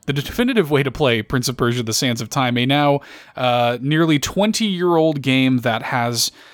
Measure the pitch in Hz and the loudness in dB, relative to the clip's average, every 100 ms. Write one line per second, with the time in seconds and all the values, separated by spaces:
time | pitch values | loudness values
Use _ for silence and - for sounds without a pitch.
0 | - 143 - - 247 233 151 143 135 - | -6 -4 -4 -2 0 2 2 2 0 0
1 | 143 117 104 131 123 120 120 123 113 110 | 0 0 0 -2 -2 -2 -2 0 -2 -2
2 | 131 117 113 143 127 120 127 143 143 143 | -2 -2 -4 -4 -2 0 2 2 2 0
3 | - - - - 127 123 120 120 135 156 | -4 -20 -16 -4 0 2 2 0 0 2
4 | 165 147 - 190 214 220 220 180 180 170 | 2 2 0 -2 0 0 -2 0 2 4
5 | 160 147 131 131 131 127 120 110 - 131 | 2 0 0 2 2 2 0 -2 -4 -4
6 | 120 120 - - - | -2 -2 -4 -6 -20